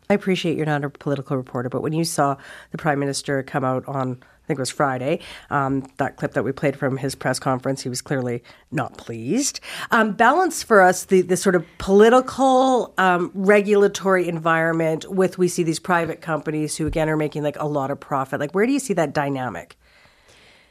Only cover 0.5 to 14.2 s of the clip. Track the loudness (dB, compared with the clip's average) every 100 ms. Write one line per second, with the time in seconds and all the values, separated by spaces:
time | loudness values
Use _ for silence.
0.5 | -2 -2 -2 -4 -6 -4 -4 -2 -6 -4
1.5 | -6 -4 -4 -2 -2 -2 0 0 -2 -8
2.5 | -20 -16 -6 -2 0 -2 -4 -4 -4 -2
3.5 | -2 -2 -2 -4 -4 -4 -6 -12 _ -8
4.5 | -6 -4 -2 -2 0 -2 -4 -6 -20 -4
5.5 | -2 0 -2 -4 -4 -6 -4 -6 -2 -4
6.5 | -2 -2 -2 -2 -2 -6 -4 -4 -2 -2
7.5 | -2 -2 -4 -6 -8 -4 -4 -4 -6 -10
8.5 | -20 _ -6 -6 -10 -14 -10 -4 -2 -2
9.5 | -6 -12 -14 0 2 2 4 4 4 2
10.5 | -2 4 6 6 4 2 2 2 0 2
11.5 | 2 0 -8 2 6 8 6 4 0 2
12.5 | 4 4 2 0 0 2 2 -2 -2 4
13.5 | 4 4 4 4 2 0 2